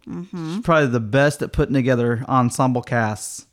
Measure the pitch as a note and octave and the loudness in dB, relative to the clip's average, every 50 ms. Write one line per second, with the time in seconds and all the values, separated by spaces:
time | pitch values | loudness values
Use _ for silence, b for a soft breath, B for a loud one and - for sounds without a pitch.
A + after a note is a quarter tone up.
0 | _ - F3 F3 F3 - - F3 D#3+ D#3 E3+ G#3+ A#3+ - E3 D#3 D3 B2+ A#2+ A#2+ | _ -12 -10 -10 -10 -10 -10 -8 -8 -6 -6 -6 0 2 4 4 4 4 2 0
1 | A2+ G#2 G#2+ C#3 C#3+ D3 C#3+ - - - - - D3 - C3+ C#3 A#2+ C3 B2+ A#2+ | -2 0 2 2 2 2 2 -2 -6 -6 0 -2 0 2 2 0 2 2 2 2
2 | A#2+ A#2+ A#2+ A#2 C3 - C3+ B2+ B2 A#2+ - - C3+ B2+ B2 B2 - - B2 A#2 | 2 0 0 -2 -2 0 2 2 2 2 2 0 0 0 0 -2 -4 -2 -2 -2
3 | A2+ G#2+ G#2+ - - - - - - _ | 0 -2 -4 -6 -10 -12 -14 -14 -18 _